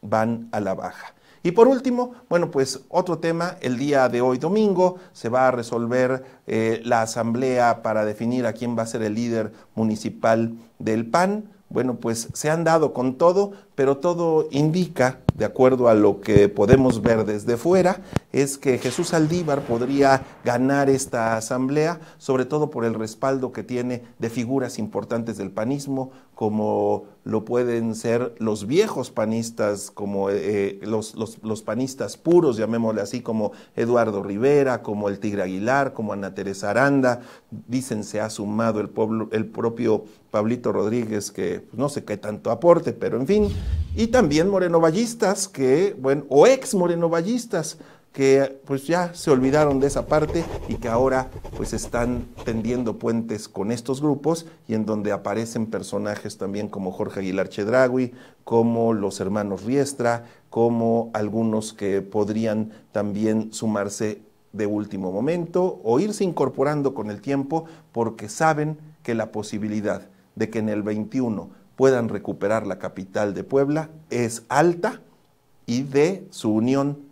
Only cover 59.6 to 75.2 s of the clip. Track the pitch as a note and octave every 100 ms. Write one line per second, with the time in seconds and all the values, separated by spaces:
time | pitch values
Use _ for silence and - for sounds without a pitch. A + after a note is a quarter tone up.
59.6 | G2+ C3+ C3+ - A#2 A#2 A#2 - _ -
60.6 | A#2 A#2 A2+ A#2 A2+ A2 G#2 A2 A2+ A2
61.6 | A2 - G2+ G2 F#2+ G#2+ G#2 G#2+ A2+ G#2+
62.6 | G#2+ - _ G#2+ G#2 G2+ A2 A2 A2 -
63.6 | A2+ G#2 G2+ G2+ G#2+ G#2 - _ _ G2+
64.6 | G#2 G#2 G#2 F#2+ F#2 F#2+ C3+ F3 E3+ F3+
65.6 | F#3 - A2 B2 G#3 G#3+ F#3+ D#3 C3+ -
66.6 | C3+ D3+ C#3 - G#2+ G#2 C#3 C#3 C3+ D#3+
67.6 | D#3+ - _ A#2 A2+ A2+ G#2+ - D#3+ D3+
68.6 | D3+ D3+ - - - A#2 G#2+ G#2+ G#2 G#2+
69.6 | G#2+ G#2 G#2 F#2+ - _ _ - A2 A2+
70.6 | G#2+ G#2+ G#2 G#2+ G#2+ C3 B2 G2+ E2+ -
71.6 | _ - C3+ B2+ A#2 G2 - D#2+ G2 A2
72.6 | G#2 F#2 F#2 - F#2+ G#2+ G#2 F2+ F#2 C3+
73.6 | C#3 D3+ D#3 - - A#2+ A#2 - - C3
74.6 | E3+ E3+ E3+ - - _